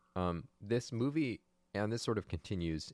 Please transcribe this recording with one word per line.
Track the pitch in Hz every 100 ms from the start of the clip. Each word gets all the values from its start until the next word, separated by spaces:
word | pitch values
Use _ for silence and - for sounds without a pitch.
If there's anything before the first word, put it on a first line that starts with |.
| _ 92
Um, | 90 85 - _
this | 104 120 -
movie, | 113 135 156 135 98 _ _ _
and | 101 107
this | 117
sort | - 107
of | -
continues, | 92 - 95 82 78 -